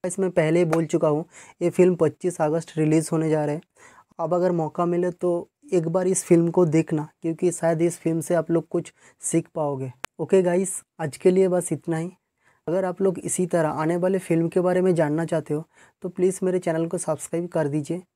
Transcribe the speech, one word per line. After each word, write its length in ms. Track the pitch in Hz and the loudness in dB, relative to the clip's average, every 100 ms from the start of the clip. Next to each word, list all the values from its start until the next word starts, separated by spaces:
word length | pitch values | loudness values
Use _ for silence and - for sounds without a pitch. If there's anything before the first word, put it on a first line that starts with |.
| 185 | -8
इसमें 260 | 185 190 | -4 0
पहले 280 | 175 156 165 | 2 2 2
ही 60 | 175 | 2
बोल 200 | 165 160 | 2 0
चुका 220 | 165 160 | 0 2
हूँ, 180 | 147 170 - - _ | 0 -4 -16 -20 _
ये 80 | 175 | -4
फिल्म 260 | 165 180 175 | 4 4 6
पच्चीस 460 | 156 - 185 170 | 0 0 -6 -2
अगस्त 360 | 151 165 160 - | 0 0 -4 -2
रिलीज 320 | 156 156 160 | 2 2 2
होने 180 | 165 160 | -2 0
जा 160 | 156 147 | 0 0
रहे 100 | 151 | -4
हैं। 60 | - _ - - _ - | -8 _ -20 -20 _ -8
अब 140 | 165 | -2
अगर 180 | 180 185 | 0 2
मौका 340 | 175 156 - 175 | 0 -2 -2 0
मिले 260 | 175 180 | 0 -2
तो 380 | 175 180 170 - _ 294 | -2 -2 -2 -4 _ -2
एक 140 | 185 165 | -2 0
बार 200 | 180 180 | -2 0
इस 160 | 185 | -2
फिल्म 280 | - 170 170 | 4 4 4
को 140 | 170 175 | 2 4
देखना, 440 | 160 156 156 151 _ | 2 2 -2 -4 _
क्योंकि 300 | 165 160 180 | -6 -2 -2
शायद 300 | 170 165 165 | 0 -2 2
इस 160 | 170 165 | 0 -2
फिल्म 240 | 165 165 | -4 -2
से 140 | 151 170 | 0 -2
आप 160 | 156 | 2
लोग 160 | 165 160 | -2 0
कुछ 260 | 175 - _ - _ | -6 -6 _ -20 _
सीख 260 | - 165 165 - | -2 -2 -2 -6
पाओगे। 380 | 147 139 131 - - - | -4 -4 -8 -10 -14 -10
ओके 220 | 156 190 | 2 2
गाइस, 420 | 180 180 190 - _ _ | 4 0 -2 -8 _ _
आज 180 | 156 - | -8 0
के 140 | 190 | 2
लिए 160 | 180 190 | 4 2
बस 240 | 180 170 | 2 -2
इतना 260 | 156 - 160 | -6 -4 -6
ही। 140 | 170 - _ _ _ _ - | -6 -12 _ _ _ _ -4
अगर 180 | 180 190 | -4 -4
आप 160 | 180 | -2
लोग 180 | 196 175 | -2 -2
इसी 260 | 156 - 180 | -6 -4 0
तरह 240 | 175 156 | 0 0
आने 260 | 151 156 175 | 0 -2 0
वाले 220 | 185 190 | 0 -2
फिल्म 280 | 185 165 165 | 0 0 2
के 120 | 185 | 0
बारे 220 | 180 180 | 2 2
में 140 | 185 170 | 2 2
जानना 300 | 151 151 165 | 2 0 -2
चाहते 280 | 165 151 | -4 -2
हो, 100 | 151 160 _ - _ | -6 -6 _ -20 _
तो 80 | 185 | -12
प्लीज़ 300 | 180 185 185 | 0 0 0
मेरे 160 | 185 180 | -2 -2
चैनल 280 | 180 160 165 | -2 -2 -2
को 100 | 175 | -4
सब्सक्राइब 500 | - 151 - 165 175 | -4 -6 -4 -6 -4
कर 200 | 170 147 | -2 0
दीजिए। 360 | 151 143 180 - | -2 -4 -8 -10